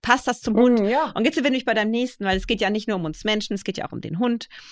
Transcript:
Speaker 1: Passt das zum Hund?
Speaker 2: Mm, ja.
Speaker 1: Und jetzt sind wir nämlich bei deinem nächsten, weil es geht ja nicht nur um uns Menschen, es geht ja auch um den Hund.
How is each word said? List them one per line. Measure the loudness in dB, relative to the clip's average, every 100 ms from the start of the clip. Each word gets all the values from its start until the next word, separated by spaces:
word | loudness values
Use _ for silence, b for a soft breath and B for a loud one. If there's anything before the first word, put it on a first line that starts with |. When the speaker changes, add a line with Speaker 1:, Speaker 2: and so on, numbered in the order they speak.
Speaker 1:
Passt | 2 2 2
das | -2
zum | 0 6
Hund? | 6 6
Speaker 2:
Mm, | 2
ja. | 0 -2 0
Speaker 1:
Und |
jetzt | 0 2
sind | 0
wir |
nämlich | 0
bei | 0
deinem | 0 0
nächsten, | 0 -2 -4 -2
weil | -2
es | 0
geht | 0
ja | 0
nicht | 0 -2
nur | -2
um | -4
uns | -4
Menschen, | -2 -2 -2
es | -6
geht | -4 -6
ja | -8
auch |
um | -8
den | -6 -2
Hund. | 0 -2 -6 B B